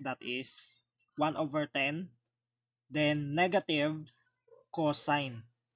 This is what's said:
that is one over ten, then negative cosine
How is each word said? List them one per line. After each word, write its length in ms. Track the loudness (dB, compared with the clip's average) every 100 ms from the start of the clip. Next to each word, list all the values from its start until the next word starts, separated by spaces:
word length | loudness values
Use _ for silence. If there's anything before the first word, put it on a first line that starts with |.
that 160 | -8 -6
is 540 | -6 -4 -4 -4 -6 -12 _ _ _ -2
one 200 | 0 0
over 300 | -2 -2 -2
ten, 440 | 0 0 -2 -8 _ _ _ _ _ _ _ -6
then 440 | 0 2 2 0
negative 760 | 2 2 2 2 0 0 -2 -10 _ _ _ _ -20 _
cosine 680 | -2 2 4 4 2 0 -8 -16 _ _